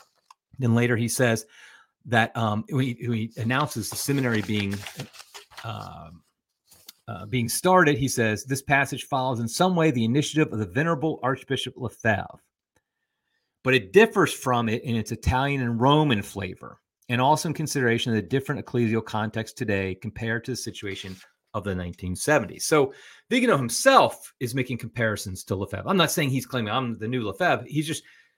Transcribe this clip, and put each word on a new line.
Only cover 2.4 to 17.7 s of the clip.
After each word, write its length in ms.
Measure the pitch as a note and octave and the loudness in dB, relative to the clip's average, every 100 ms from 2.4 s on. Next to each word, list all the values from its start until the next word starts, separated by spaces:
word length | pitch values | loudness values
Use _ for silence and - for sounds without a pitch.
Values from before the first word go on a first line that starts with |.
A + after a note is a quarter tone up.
| A2+ G#2 - | -2 -2 -2
when 160 | C#3 B2+ | -2 -2
he, 220 | A#2 A#2 | -4 -4
when 100 | A2+ | -4
he 140 | A2+ - | -4 -4
announces 520 | A2+ C3 D3 A#2+ G2+ | -2 0 0 -4 -8
the 60 | - | -6
seminary 460 | - C#3 B2+ A2 | -2 0 0 -2
being, 340 | F#2+ G#2 G2 G2+ - - C3 - - - - - | -2 -2 -2 -6 -10 -14 -14 -16 -20 -20 -20 -14
uh, 460 | A2+ G#2+ G2 E2 E2 E2+ _ _ _ _ _ _ - - - | -12 -10 -12 -16 -18 -20 _ _ _ _ _ _ -20 -20 -14
uh, 180 | G#2 G#2 | -14 -4
being 240 | B2+ A#2 | -2 -2
started, 480 | - F3+ F#3 D3+ C3 | 0 6 6 6 4
he 100 | C3+ | 0
says, 380 | - A2+ G#2 - | 2 0 0 -4
"This 160 | C3+ | -6
passage 420 | - C#3 C#3 B2+ | 2 2 2 -4
follows 360 | - C3+ C3 A#2 | -4 -4 -2 -2
in 80 | A#2 | -4
some 280 | - F3+ F3 | 2 2 4
way 160 | D#3+ | 4
the 140 | B2+ A2+ | 4 2
initiative 480 | C3+ C#3+ D3+ D3+ | 2 0 0 0
of 60 | G#2+ | 0
the 60 | G2 | -4
Venerable 540 | A#2 E3 D#3+ D#3 - | -2 0 0 -2 -2
Archbishop 500 | B2 C3+ - B2 B2+ - | -2 -4 -4 -4 -4 -8
Lefebvre, 640 | A#2 - A2+ G2 - - _ _ _ _ _ _ _ _ _ _ _ _ | -10 -4 0 0 -2 -14 _ _ _ _ _ _ _ _ _ _ _ _
but 100 | B2+ | 2
it 180 | C3 F#2+ | 2 6
differs 420 | F#3+ A3+ A3 D3+ | 6 6 6 2
from 360 | - C3 A#2+ A2+ | 0 0 0 2
it 140 | A#2 | -2
in 120 | - A2+ | -2 -4
its 160 | G#2 | -2
Italian 500 | A2+ - B2+ C#3 C#3 | -4 0 0 0 -2
and 200 | A#2+ A2+ | -2 2
Roman 400 | B2+ D3 D3+ G#2+ | 6 6 4 2
flavor, 580 | G2 G2 F#2 - - - _ _ - | -2 -8 -10 -10 -18 -20 _ _ -4
and 100 | A#2+ | 2
also 300 | C3 D3+ E3+ | 4 4 0
in 40 | |
consideration 580 | C#3+ D3+ | -4 -4